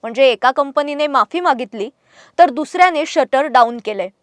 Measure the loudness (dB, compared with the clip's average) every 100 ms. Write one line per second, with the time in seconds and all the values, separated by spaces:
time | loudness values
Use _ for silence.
0 | -8 2 2 4 0 0 -2 -2 -4 -4
1 | -2 0 0 -2 -2 -2 -6 -10 -12 _
2 | _ _ _ 2 2 2 -6 2 2 2
3 | -2 -2 0 0 2 2 2 0 -10 -8
4 | -8 _